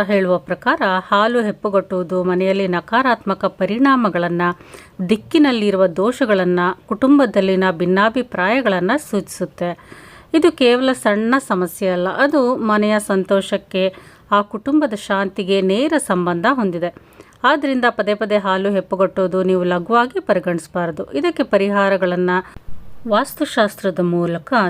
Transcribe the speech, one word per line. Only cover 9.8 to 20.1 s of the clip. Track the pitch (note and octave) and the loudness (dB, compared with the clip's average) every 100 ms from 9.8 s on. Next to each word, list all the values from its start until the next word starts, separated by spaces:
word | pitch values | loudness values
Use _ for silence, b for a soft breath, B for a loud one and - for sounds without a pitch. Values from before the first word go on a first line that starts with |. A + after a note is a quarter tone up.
| B B B B B | B B B B B
ಇದು | D#4+ E4+ | 2 2
ಕೇವಲ | D#4+ B3 B3 C4 | 2 2 2 0
ಸಣ್ಣ | B3+ A3 G#3 A3+ C4+ - | 0 0 0 0 0 0
ಸಮಸ್ಯೆ | F#3+ F3+ - F#3+ | -2 -2 -2 -2
ಅಲ್ಲ, | F3+ F#3 | -2 -2
ಅದು | F3+ C#4 D4+ B3 B3+ | 0 2 2 0 0
ಮನೆಯ | A3 G#3 G#3+ G#3+ | 0 2 2 0
ಸಂತೋಷಕ್ಕೆ, | G#3 F#3+ F3+ G3 F#3+ G3 - F#3 F#3+ - B B B | 0 -2 0 -2 -2 -6 -4 -2 -2 -4 B B B
ಆ | G3+ | 0
ಕುಟುಂಬದ | G#3 G#3 C#4 D4 D4 | 0 -6 0 0 0
ಶಾಂತಿಗೆ | G#3 - G3 G3 G3 F#3 G3 | -4 -4 -2 -2 -4 -2 0
ನೇರ | F#3+ G3+ D4+ D#4 | 2 0 0 0
ಸಂಬಂಧ | - F3+ F3 F3 G#3+ | 0 -2 0 0 0
ಹೊಂದಿದೆ. | C4+ G3+ E3+ E3+ - B B B B | 0 -2 -2 -6 -8 B B B B
ಆದ್ರಿಂದ | B3 D4+ C#4 C4 A#3+ | 0 2 0 0 0
ಪದೇ | A3+ G3+ | 0 -2
ಪದೇ | G#3 G#3 G#3 | -2 0 0
ಹಾಲು | F#3+ F#3+ G3 | 0 -2 0
ಹೆಪ್ಪುಗಟ್ಟೋದು | G3 F#3 F#3 F#3 G3 F#3 F#3 | -2 -2 0 0 0 -2 0
ನೀವು | F#3 F#3 | 0 2
ಲಘುವಾಗಿ | F3+ F3+ E3+ A#3 A#3+ | 0 -2 0 0 0